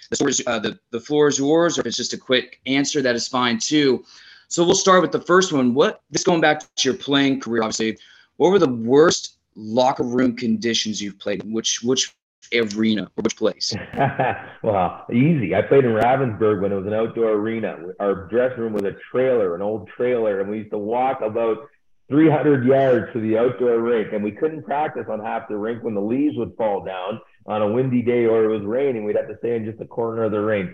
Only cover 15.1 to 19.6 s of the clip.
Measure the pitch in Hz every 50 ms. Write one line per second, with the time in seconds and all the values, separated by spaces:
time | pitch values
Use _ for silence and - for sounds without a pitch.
15.1 | 117 120 135 160 170 143 107 80 90 107 - - 139 139 131 120 110 107 113 120
16.1 | 135 135 139 120 107 90 113 107 107 92 98 98 101 98 92 101 107 110 113 113
17.1 | - 113 113 110 110 104 104 113 113 113 107 92 76 71 82 90 95 - 101 101
18.1 | 98 90 90 85 107 120 123 131 127 117 113 113 107 101 98 98 82 - - -
19.1 | - 123 131 131 127 120 101 92 85 87